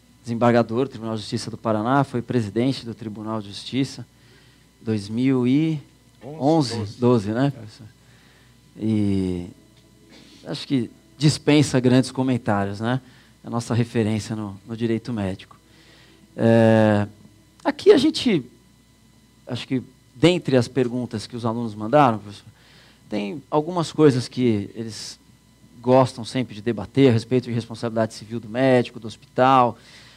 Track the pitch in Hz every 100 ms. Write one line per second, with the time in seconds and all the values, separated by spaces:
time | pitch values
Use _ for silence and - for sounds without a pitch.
0 | _ _ 120 117 120 117 110 113 135 120
1 | 113 110 95 120 - - 117 107 113 139
2 | 131 120 117 123 104 104 131 127 117 104
3 | 110 104 107 110 101 98 - 123 131 -
4 | - _ _ _ _ _ _ _ 113 110
5 | 98 113 131 131 123 139 160 151 - _
6 | _ _ 123 156 131 160 123 110 101 117
7 | 120 123 101 110 139 120 107 - 110 _
8 | _ _ _ _ _ _ _ - 107 107
9 | 101 95 92 90 87 - _ _ _ _
10 | _ - - - - 156 - 139 113 -
11 | _ - 147 - - 147 139 135 123 127
12 | 127 - 131 120 - 101 98 98 113 131
13 | - - _ _ 117 117 - 117 117 120
14 | 107 110 101 110 104 98 - 113 117 113
15 | 127 117 98 95 - - _ _ _ -
16 | _ _ _ - 117 113 113 110 107 104
17 | 101 - - _ _ _ 311 - 381 359
18 | 294 311 254 175 117 _ _ _ _ _
19 | _ _ _ _ - 120 - 131 - _
20 | _ 120 160 175 - 131 120 139 123 123
21 | 120 107 - 123 113 117 117 107 110 147
22 | 135 107 101 107 - _ _ _ _ _
23 | - 208 202 156 - 151 151 180 151 -
24 | 151 127 120 - 123 107 101 110 113 107
25 | - - _ _ _ _ _ 120 120 131
26 | 127 - 107 131 117 104 107 104 98 135
27 | 135 113 - 127 120 117 110 113 120 113
28 | 110 - 104 117 107 117 131 127 120 113
29 | 110 - _ - 131 131 120 104 - -
30 | -